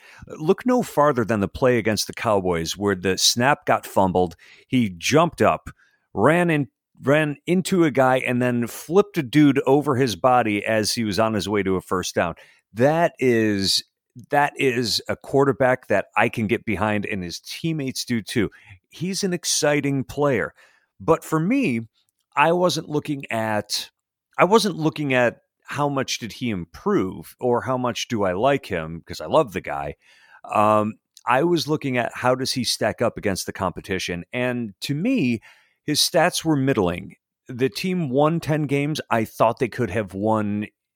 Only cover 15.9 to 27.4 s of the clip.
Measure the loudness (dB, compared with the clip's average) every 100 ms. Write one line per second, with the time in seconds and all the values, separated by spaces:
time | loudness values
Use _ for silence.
15.9 | -2 0 0 0 0 -2 -2 -2 -2 0
16.9 | -2 -4 -6 -8 -10 -12 -8 -6 -4 -6
17.9 | -6 -4 -4 -2 -2 -2 -4 -20 -20 _
18.9 | -10 -8 -4 -4 -4 -4 0 0 2 0
19.9 | -2 -4 -2 0 0 -2 -8 _ _ _
20.9 | -6 0 0 0 -2 0 0 0 -2 -6
21.9 | _ _ _ _ 0 2 2 0 -2 -4
22.9 | -6 -6 -8 -6 -4 -2 -4 -4 -8 -10
23.9 | _ _ _ _ 0 4 4 2 -2 -2
24.9 | -2 0 2 2 0 _ _ -12 -4 -2
25.9 | -2 -4 -8 -10 -8 -6 -6 -8 -8 -2
26.9 | 0 -2 -6 -16 -6